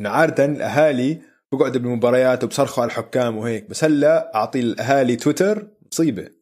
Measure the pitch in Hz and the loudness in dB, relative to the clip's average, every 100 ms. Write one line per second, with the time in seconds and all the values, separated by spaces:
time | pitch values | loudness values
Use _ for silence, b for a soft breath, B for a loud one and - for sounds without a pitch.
0 | 104 120 160 147 139 147 107 123 156 127 | -4 0 2 2 0 -2 -2 2 2 2
1 | 131 160 b b b 135 139 127 120 120 | -2 -4 b b b 0 2 0 -2 0
2 | 120 123 127 123 113 - 135 - 120 - | 2 4 2 2 -2 -2 -2 0 -4 -4
3 | 113 131 120 110 117 110 107 95 156 147 | -4 -2 -2 -2 -4 -6 -8 -2 0 4
4 | 147 165 - 110 113 131 117 - 117 139 | 4 2 0 -2 -2 -2 -2 -2 0 2
5 | 127 123 151 147 190 214 - _ _ - | 2 0 0 0 0 -2 -6 _ _ -2
6 | 165 95 - _ | -2 -2 -8 _